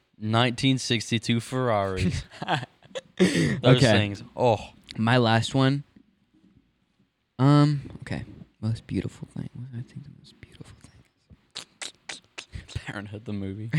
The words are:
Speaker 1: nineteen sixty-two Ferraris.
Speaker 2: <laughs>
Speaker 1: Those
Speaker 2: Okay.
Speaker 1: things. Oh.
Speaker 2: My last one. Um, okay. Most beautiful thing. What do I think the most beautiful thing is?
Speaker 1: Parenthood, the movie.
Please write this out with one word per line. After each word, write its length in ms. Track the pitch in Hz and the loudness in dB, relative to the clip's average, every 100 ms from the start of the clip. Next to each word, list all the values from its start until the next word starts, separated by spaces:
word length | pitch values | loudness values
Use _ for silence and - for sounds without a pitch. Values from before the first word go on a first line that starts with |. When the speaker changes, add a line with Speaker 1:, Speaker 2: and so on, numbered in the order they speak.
| _ _ | _ _
Speaker 1:
nineteen 600 | 107 113 123 120 135 131 | 0 2 2 2 0 0
sixty-two 640 | - 117 - 113 - 117 | 0 -4 0 -2 0 -2
Ferraris. 800 | - 127 123 104 98 92 92 - - - - | -2 -4 0 0 0 -2 -2 -2 -8 -12 -4
Speaker 2:
<laughs> 80 | 151 - _ - - - - | -4 -6 _ -18 -16 -12 0
Speaker 1:
Those 400 | 185 175 147 131 | 2 2 0 2
Speaker 2:
Okay. 160 | 127 127 | 4 6
Speaker 1:
things. 420 | 123 104 104 98 - - | 6 4 2 -4 -10 0
Oh. 340 | 123 104 - - - - | 2 2 -4 -20 -12 -2
Speaker 2:
My 220 | 113 127 | 2 4
last 360 | 113 113 - | 4 2 2
one. 300 | 135 131 143 - - _ _ _ _ _ _ _ _ _ _ _ _ _ - | 2 2 0 -6 -20 _ _ _ _ _ _ _ _ _ _ _ _ _ 2
Um, 420 | 135 147 147 147 - - | 6 6 6 2 -6 -16
okay. 240 | - 71 - - - _ | -8 -8 -8 -18 -20 _
Most 260 | 110 113 - | -6 -6 -6
beautiful 420 | 95 - - - - | -6 -6 -10 -14 -12
thing. 120 | - | -12
What 180 | - 131 | -14 -14
do 60 | 120 | -14
I 40 | |
think 220 | - 131 | -14 -16
the 60 | - - | -18 -20
most 220 | - _ | -20 _
beautiful 360 | - - - - | -20 -20 -20 -20
thing 840 | - _ _ _ _ - _ - - _ - - - | -20 _ _ _ _ -20 _ -16 -16 _ -16 -14 -16
is? 100 | - _ - - - - | -16 _ -18 -14 -16 -12
Speaker 1:
Parenthood, 500 | - - 104 98 104 | -12 -10 -10 -10 -12
the 80 | 110 | -8
movie. 380 | 101 98 101 110 | -8 -6 -8 -4